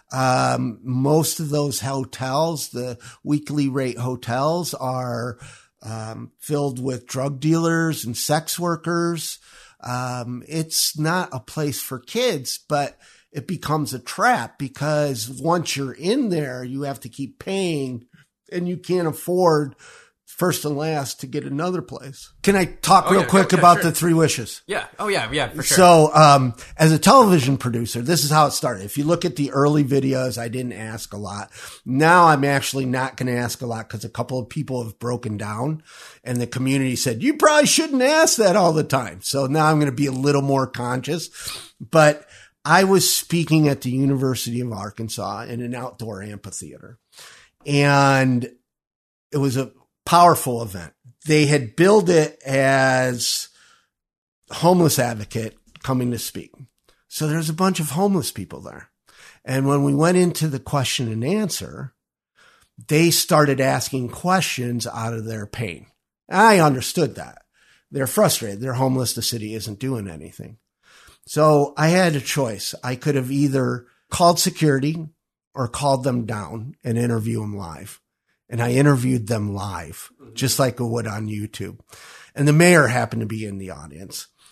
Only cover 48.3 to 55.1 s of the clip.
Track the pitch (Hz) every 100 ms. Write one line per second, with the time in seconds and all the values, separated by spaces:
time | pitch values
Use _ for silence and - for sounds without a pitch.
48.3 | 123 117 - _ _ _ _ _ _ _
49.3 | 147 139 127 131 _ _ _ - 170 175
50.3 | 156 139 120 113 92 80 _ - _ 147
51.3 | 151 143 147 117 - 180 214 175 170 151
52.3 | - 135 135 135 135 131 127 127 120 113
53.3 | - - _ _ _ _ _ _ _ _
54.3 | _ - - 165 180 156 - 120